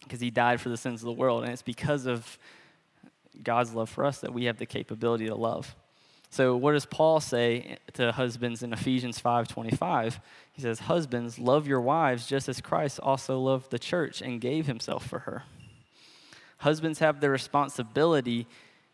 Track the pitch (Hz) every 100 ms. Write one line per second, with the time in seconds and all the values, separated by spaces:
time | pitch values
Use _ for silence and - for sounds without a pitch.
0 | - 120 120 120 120 120 123 117 131 113
1 | 117 117 131 117 120 123 - 120 147 147
2 | 127 120 - - - - - _ _ _
3 | - _ _ - 120 117 117 113 113 -
4 | 143 135 135 120 120 113 113 - - 110
5 | 117 117 110 107 113 - - - _ _
6 | _ _ _ - 131 123 143 147 - -
7 | 160 156 - 120 120 120 - - - -
8 | 120 120 127 120 120 113 120 113 135 131
9 | 123 113 120 120 113 - 113 - 175 143
10 | 113 - - - - - 123 113 110 170
11 | 143 120 120 123 120 147 143 131 123 160
12 | 143 123 - 139 131 123 - - 147 -
13 | 139 135 - 131 131 131 - 117 - 180
14 | 151 - 127 120 120 156 143 117 - -
15 | 113 - - - - - - - _ _
16 | - - - - - _ 147 156 160 151
17 | 160 143 147 135 - 143 139 - 110 135
18 | 165 151 120 117 117 - - _ _